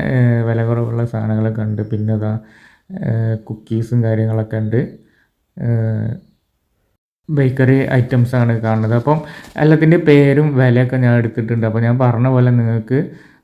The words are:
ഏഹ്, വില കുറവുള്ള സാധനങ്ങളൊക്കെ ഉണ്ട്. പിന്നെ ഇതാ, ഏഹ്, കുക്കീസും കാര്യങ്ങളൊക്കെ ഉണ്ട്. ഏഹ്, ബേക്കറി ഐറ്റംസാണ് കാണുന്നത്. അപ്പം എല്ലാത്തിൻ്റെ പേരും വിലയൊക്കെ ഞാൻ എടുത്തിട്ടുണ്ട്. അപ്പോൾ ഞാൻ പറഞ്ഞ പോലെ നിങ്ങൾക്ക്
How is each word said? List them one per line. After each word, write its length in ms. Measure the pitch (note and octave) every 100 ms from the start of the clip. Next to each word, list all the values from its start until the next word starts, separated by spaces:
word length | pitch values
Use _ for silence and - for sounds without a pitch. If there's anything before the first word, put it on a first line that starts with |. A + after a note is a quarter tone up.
| -
ഏഹ്, 320 | C3 A#2+ A#2
വില 160 | A#2 A2+
കുറവുള്ള 400 | A2+ A#2 A#2 A#2 A#2+
സാധനങ്ങളൊക്കെ 560 | A2+ A2 A2 A2 A2
ഉണ്ട്. 200 | G#2+ G#2+
പിന്നെ 300 | A2 G#2+ G#2+ A2
ഇതാ, 180 | G#2+ A2 - - _ _ - F#3+
ഏഹ്, 360 | F#3 A2+ A2+ A2
കുക്കീസും 560 | - G#2+ - A2+ A2+ A#2+
കാര്യങ്ങളൊക്കെ 560 | A2+ A2 A2 A2 A2 A2+
ഉണ്ട്. 200 | A2 A#2 E3 - _ _ _ _ _ -
ഏഹ്, 560 | A#2+ A#2 A2 G#2+ A2 - _ _ _ _ _ _ _ _ _ _ -
ബേക്കറി 480 | D3 C3 C3 B2+ C3+ B2+
ഐറ്റംസാണ് 640 | C3 B2 B2+ A#2+ B2+ A#2+ A2+
കാണുന്നത്. 340 | A2+ A2 A2 A#2+
അപ്പം 220 | C3 D#3 D#3 - - -
എല്ലാത്തിൻ്റെ 420 | D3+ D#3+ D#3+ E3+
പേരും 480 | D3+ C#3+ C#3 C#3 D3+
വിലയൊക്കെ 420 | C3 B2+ A#2+ B2+ C3
ഞാൻ 160 | B2 A#2+
എടുത്തിട്ടുണ്ട്. 460 | A2+ A#2 A2 A#2 A2
അപ്പോൾ 160 | A2
ഞാൻ 120 | A#2 B2
പറഞ്ഞ 300 | B2+ A2+ B2+
പോലെ 220 | C3 B2
നിങ്ങൾക്ക് 480 | A#2+ A2+ A2+ A2 B2+ F#3 - - _